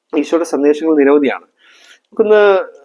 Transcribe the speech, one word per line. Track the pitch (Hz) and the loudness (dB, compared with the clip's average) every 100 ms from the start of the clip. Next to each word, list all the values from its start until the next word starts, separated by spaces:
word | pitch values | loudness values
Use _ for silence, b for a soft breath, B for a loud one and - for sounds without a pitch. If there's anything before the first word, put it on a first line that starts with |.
| _ 160 | _ -8
ഈശോയുടെ | 143 165 165 | -4 -4 -4
സന്ദേശങ്ങൾ | 139 143 151 160 156 | -2 0 0 0 0
നിരവധിയാണ്. | 139 147 131 92 _ _ b b b b | 2 2 0 -6 _ _ b b b b
നമുക്കൊന്ന്, | _ - 214 214 202 190 165 - | _ -4 0 2 2 0 -4 -14